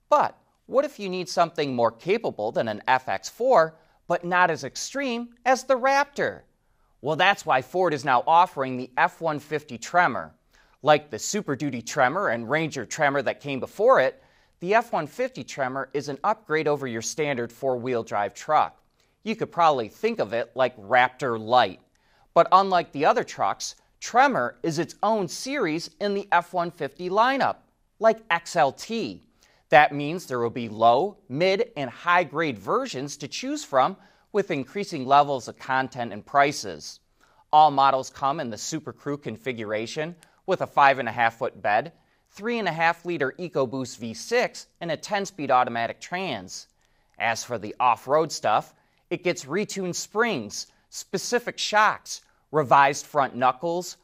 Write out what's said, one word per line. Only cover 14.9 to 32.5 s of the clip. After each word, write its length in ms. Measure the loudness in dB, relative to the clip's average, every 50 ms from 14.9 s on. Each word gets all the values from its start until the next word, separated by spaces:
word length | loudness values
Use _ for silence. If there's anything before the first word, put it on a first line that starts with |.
| -4
one 140 | -6 -6
fifty 380 | -6 -6 -6 -6 -6 -6 -10 -14
Tremor 460 | -12 -8 -6 -6 -4 -4 -6 -8 -6 -6
is 140 | -6 -6 -6
an 100 | -8 -4 -4
upgrade 420 | -4 -4 -4 _ -4 -2 0 0
over 220 | 0 -2 -2 -2 -6
your 140 | -6 -6 -6
standard 500 | -6 -6 -4 -4 -4 -2 -4 -6 -8 -8
four-wheel 500 | -6 -4 -2 -2 -2 -2 -2 -2 -2 -4
drive 320 | -4 -4 -4 -4 -4 -6
truck. 460 | -8 -4 0 2 2 2 0 -4 _ _ _ _ _ _ _ _ _ -8
You 140 | -6 -6
could 160 | -4 -6 -6 0
probably 360 | 2 2 4 4 2 -2 -6
think 300 | -6 -4 -4 -2 -2 -2
of 140 | -4 -2 -2
it 180 | -4 -4 -4 -2
like 200 | 0 0 0 -2
Raptor 640 | -4 -4 2 4 4 4 4 2 -2 -4 -4 -4 -4
Lite. 420 | 0 4 4 4 4 4 0 -8 _ _ _ _ _ _ _ _ _ _ 4
But 140 | 4 6 6
unlike 400 | 6 6 6 4 2 0 0 -2 -2
the 120 | 0 2
other 180 | 2 2 2 0
trucks, 540 | -4 -4 -4 -2 -2 -2 -4 -8 -14 -14 _ _ _ _ _
Tremor 560 | -10 0 4 4 4 4 4 2 -2 -2 -4 _ -4
is 160 | -4 -2 -2
its 160 | -4 -6 -6 _ -2
own 260 | 0 0 0 -2 -4
series 640 | -8 -10 -10 -6 -4 -2 -2 -2 -2 -4 -6 -10 -10 -6
in 140 | -4 -4 -4
the 120 | -4 -2 0 0
F 200 | 0 0 0 -2
one 180 | -4 -4 -4
fifty 380 | -6 -8 -8 -8 -8 -8 -8 -2
lineup, 480 | 2 2 2 2 2 0 0 -2 -2 -4 _ _ _ _ _ _ _ 0
like 220 | 2 2 2 2 -2 -4
X 260 | -4 -4 -4 -2 0
L 160 | 2 2 2 0
T. 500 | -4 -8 -8 -6 -6 -6 -6 -8 -12 _ _ _ _ _ _ _ _ _ _
That 260 | 8 8 8 6 4
means 320 | -2 -4 -4 -6 -8 -8
there 140 | -6 -4 -2
will 100 | -2 -2
be 180 | -2 -4 -8 -6
low, 480 | 0 4 6 6 6 6 2 -2 -4 _ _ -8
mid, 420 | -4 0 0 2 2 0 -2 -4 -6
and 120 | -8 -8 -8
high-grade 720 | -10 -6 -2 0 2 2 2 0 -2 -4 -4 -4